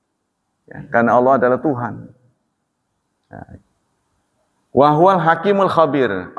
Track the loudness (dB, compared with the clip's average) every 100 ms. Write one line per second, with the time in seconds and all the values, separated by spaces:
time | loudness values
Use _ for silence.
0 | _ _ _ _ _ _ -20 -20 -4 -2
1 | 2 2 2 2 0 -2 -4 -6 -8 -12
2 | -20 _ _ _ _ _ _ _ _ _
3 | _ _ _ -20 -20 -20 _ _ _ _
4 | _ _ _ _ _ _ _ 2 2 4
5 | 2 2 0 0 0 0 0 0 0 0
6 | -2 -4 -8